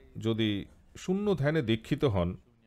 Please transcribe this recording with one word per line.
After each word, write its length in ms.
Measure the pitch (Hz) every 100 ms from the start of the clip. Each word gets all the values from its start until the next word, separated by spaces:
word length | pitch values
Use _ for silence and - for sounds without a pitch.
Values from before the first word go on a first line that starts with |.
| - 107
যদি 460 | 110 113 110 101 - - - -
শূন্য 300 | - 190 208 185
ধ্যানে 240 | 139 160
দীক্ষিত 420 | 110 113 - 139
হন। 240 | 143 98 87 - _ _